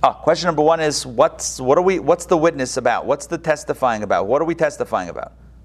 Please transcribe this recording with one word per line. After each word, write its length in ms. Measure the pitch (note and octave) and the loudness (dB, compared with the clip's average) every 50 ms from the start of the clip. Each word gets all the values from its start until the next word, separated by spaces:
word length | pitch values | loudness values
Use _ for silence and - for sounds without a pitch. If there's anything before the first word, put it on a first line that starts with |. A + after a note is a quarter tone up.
| - | 0
Ah, 120 | C3 A2+ | 0 0
question 320 | - - - E3 D#3+ D#3+ | 2 2 0 2 2 2
number 160 | F3+ E3 D3 D3+ | -2 0 2 2
one 180 | D#3 E3 E3 | 2 2 2
is, 240 | D#3+ D3+ C#3+ - - | 2 0 -2 -2 -6
what's, 560 | C3 B2 A2 C#3+ E3 - - - - - - | -4 0 2 2 2 2 -2 -10 -8 -8 -4
what 160 | C3 B2 C#3 | 0 2 4
are 60 | E3 F3+ | 4 4
we, 160 | F#3 F#3+ D#3+ | 2 2 0
what's 260 | - C3+ E3 F3 - | 2 0 0 0 0
the 120 | - F#3 | 0 0
witness 420 | E3 D3+ E3+ D#3+ C#3+ C3 B2 - C3+ | 2 2 2 0 0 -4 -6 -4 -2
about? 260 | A#2+ B2 A#2 F#2+ D2+ | 0 0 0 0 0
What's 220 | G2 C3+ D3 - | -2 -4 -4 -4
the 100 | - E3+ | -8 -10
testifying 680 | E3+ - E3 D3+ D3 - - D3 - - B2 A#2 G#2+ G#2+ | -6 -2 -2 -2 -2 -2 -8 -6 -2 0 -2 0 0 -2
about? 240 | G2 G2 F2+ F#2 | 0 0 0 2
What 140 | G2 A#2+ C#3+ | 2 0 0
are 60 | D#3+ | 0
we 80 | E3 E3+ | 0 -2
testifying 560 | D#3+ D#3+ D3+ C#3 - A#2+ - - G#2 F2+ E2+ | 0 -2 -2 -2 -2 -6 -4 -4 -4 -4 -4
about? 240 | D#2 - - - - - - - - - - | -10 -10 -12 -12 -14 -18 -20 -20 -20 -20 -12